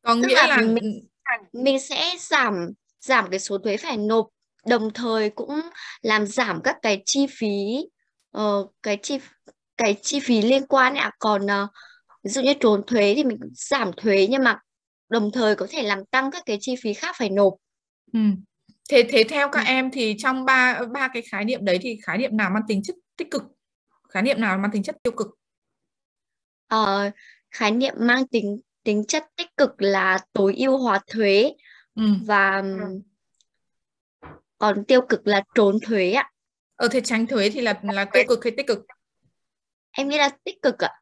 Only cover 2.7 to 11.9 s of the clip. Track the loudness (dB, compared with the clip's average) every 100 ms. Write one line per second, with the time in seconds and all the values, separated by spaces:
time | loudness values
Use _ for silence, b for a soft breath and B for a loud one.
2.7 | -10 _ _ 0 0 2 -6 -4 -4 -4
3.7 | -4 -4 -4 0 0 0 _ _ _ 0
4.7 | 0 0 -6 -4 -2 -2 -4 -6 -6 -8
5.7 | B B B 0 0 0 -2 -2 -2 -2
6.7 | -2 -2 -2 -2 -2 -2 -2 -4 -2 -4
7.7 | -4 -8 _ _ _ _ -4 -2 -2 -4
8.7 | _ -6 -6 -4 -8 -8 _ -20 _ _
9.7 | -2 0 0 -4 -4 2 2 4 2 4
10.7 | 4 4 2 -4 -2 0 0 0 -2 -4
11.7 | b b